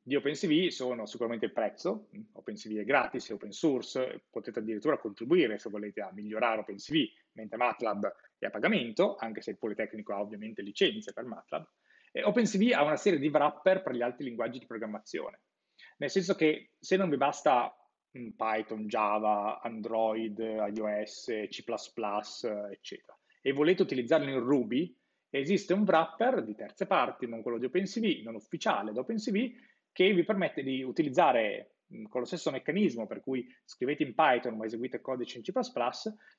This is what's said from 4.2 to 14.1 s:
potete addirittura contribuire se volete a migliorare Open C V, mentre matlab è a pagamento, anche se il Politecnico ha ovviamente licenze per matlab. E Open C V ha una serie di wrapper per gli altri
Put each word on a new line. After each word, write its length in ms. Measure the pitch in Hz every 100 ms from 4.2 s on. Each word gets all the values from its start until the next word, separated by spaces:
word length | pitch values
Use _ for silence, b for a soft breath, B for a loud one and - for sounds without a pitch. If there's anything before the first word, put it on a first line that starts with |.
| _
potete 300 | 117 120 117
addirittura 380 | 110 107 147 147
contribuire 600 | 110 101 120 180 123 104
se 100 | 110
volete 320 | 104 104 104
a 100 | 95
migliorare 480 | 95 104 107 117 110
Open 160 | 104 101
C 160 | -
V, 180 | 156 113 b b -
mentre 180 | 110 113
matlab 580 | 123 110 113 101 101 - b _
è 100 | 107
a 20 |
pagamento, 680 | 107 151 208 117 107 202 -
anche 240 | 113 104
se 120 | -
il 60 | 104
Politecnico 560 | 113 104 107 110 104
ha 60 | 101
ovviamente 420 | 104 107 107 107
licenze 520 | 101 - 180 110 -
per 100 | -
matlab. 420 | 123 107 - 156 165 _ b b b
E 100 | -
Open 220 | 208 220
C 140 | 220 190
V 160 | 233
ha 100 | 185
una 140 | 147 151
serie 200 | 208 160
di 120 | 151
wrapper 520 | 147 147 - 190 190
per 120 | 165
gli 80 | 123
altri 240 | 120